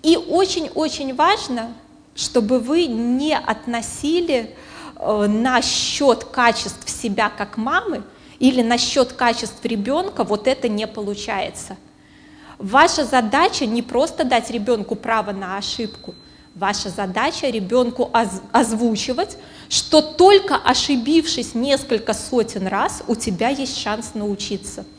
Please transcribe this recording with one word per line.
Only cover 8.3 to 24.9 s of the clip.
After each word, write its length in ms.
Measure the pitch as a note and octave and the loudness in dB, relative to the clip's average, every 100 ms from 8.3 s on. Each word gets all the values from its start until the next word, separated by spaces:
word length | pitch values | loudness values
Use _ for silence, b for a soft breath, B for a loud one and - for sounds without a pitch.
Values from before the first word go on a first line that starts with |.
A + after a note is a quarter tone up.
| B | B
или 240 | B3+ B3+ | 2 4
на 140 | A#3 A#3+ | 2 2
счёт 360 | - C#4 B3+ | 2 2 0
качеств 520 | - A#3+ A#3 G#3+ - | 2 0 0 -4 -6
ребёнка 600 | - A3+ G3+ D4 F#4+ - | -4 -2 0 -2 -2 -4
вот 220 | G3+ G#3 G#3 | -2 0 0
это 220 | C4 A#3+ | 0 -2
не 180 | G#3 G#3+ | -2 -4
получается. 920 | G#3+ G3+ G3+ - G3+ - - - F#3+ - B B B B B B B | -6 -8 -6 -4 -4 -4 -8 -16 -16 -20 B B B B B B B
Ваша 460 | G3 B3 E4 D#4+ | 2 6 6 4
задача 600 | B3 B3+ A3 C4+ F4 - | 2 2 2 2 2 2
не 180 | B3 A#3 | 0 -2
просто 420 | A#3+ A#3+ D#4 - | 0 0 0 0
дать 260 | C4 B3 A3+ | 0 0 0
ребёнку 460 | A3+ G#3 A#3 F#3+ G#3 | -6 0 -2 -2 -6
право 360 | A#3+ A3+ G3+ | -2 -2 -2
на 240 | G3 F#3+ G3 | -6 -6 -8
ошибку. 580 | G3 - A3 - - - B B B | -6 -6 -6 -8 -18 -18 B B B
Ваша 360 | F3+ G3 G#3 G3+ | -4 -2 -2 -6
задача 580 | F3+ G3 F#3+ B3+ A3 C#4 | -4 -4 0 -2 0 -2
ребёнку 640 | A3+ F#3 B3 B3 B3 A#3+ | -2 0 2 2 0 0
оз-, 300 | A#3 A3 F#3+ - | 2 0 -4 0
озвучивать, 840 | A#3 A#3 A3 A#3+ A3 - B3+ G#4 - B B B | 2 4 2 2 0 -2 -2 -4 -6 B B B
что 340 | - - D#4 | -4 4 4
только 540 | D4+ - F#4 G4+ G4 C#4+ | 4 6 8 8 6 0
ошибившись 1000 | B3 B3+ - C#4 A3+ E4 D#4 - A#3+ | 2 2 2 0 4 2 2 -4 -4
несколько 580 | A3+ C4+ C#4 - A3 - | -2 0 0 0 -2 0
сотен 520 | G#3 - B3 A3 G#3 F#3 | -4 0 0 0 -2 -4
раз, 360 | G3 C#4+ - - | -2 -2 -4 -4
у 80 | |
тебя 360 | A3+ A#3 F3 A#3+ | -2 -2 0 0
есть 280 | C#4 C4 - | 0 -4 -6
шанс 360 | - G#3+ A#3 | -4 -6 -6
научиться. 680 | A3 G#3 G3+ - G3 - - - | -6 -4 -4 -6 -8 -8 -12 -14